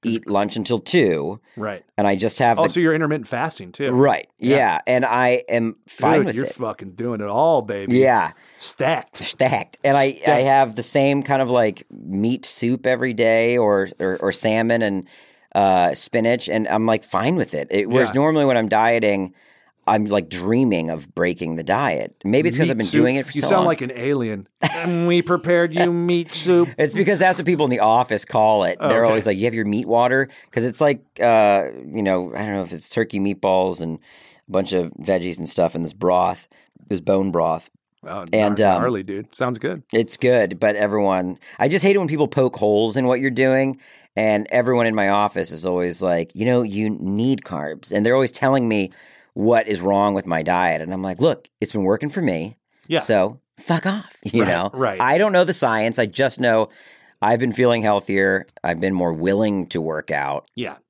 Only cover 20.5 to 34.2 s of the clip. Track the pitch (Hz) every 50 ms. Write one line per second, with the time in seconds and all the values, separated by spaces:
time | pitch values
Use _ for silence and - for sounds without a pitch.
20.5 | 113 120 135 123 104 85 82 80 80 78 71 - - - 87 90 87 87 87 82
21.5 | 82 82 82 82 95 113 143 135 87 67 53 50 _ _ - 98 107 131 151 170
22.5 | 120 127 156 - 131 110 110 92 - 151 - 127 131 139 131 - - 147 135 143
23.5 | 196 190 185 175 165 156 139 123 131 120 117 139 143 139 120 113 107 98 92 _
24.5 | _ _ - 131 139 165 170 170 175 170 170 175 175 175 175 170 180 175 - 170
25.5 | 175 175 175 170 156 170 175 175 175 175 170 175 175 175 170 165 - - - 175
26.5 | 180 175 175 151 120 - 151 147 - 175 196 - 208 156 180 185 185 180 156 143
27.5 | 180 147 151 135 123 117 101 107 110 120 127 - 113 104 - - - 120 107 110
28.5 | 110 107 95 90 90 - - 151 127 113 117 113 110 110 101 110 101 95 104 120
29.5 | 113 113 110 101 104 107 123 - 113 117 120 123 127 135 135 127 - - - _
30.5 | - 123 117 127 113 - 156 147 139 113 - _ _ - 101 120 113 110 107 104
31.5 | 101 98 87 67 55 62 62 65 73 107 104 98 92 90 90 87 58 67 104 107
32.5 | 101 98 92 85 90 80 - - - - 113 - - 101 98 101 101 95 - 101
33.5 | 92 95 92 95 90 82 85 82 80 80 _ _ - -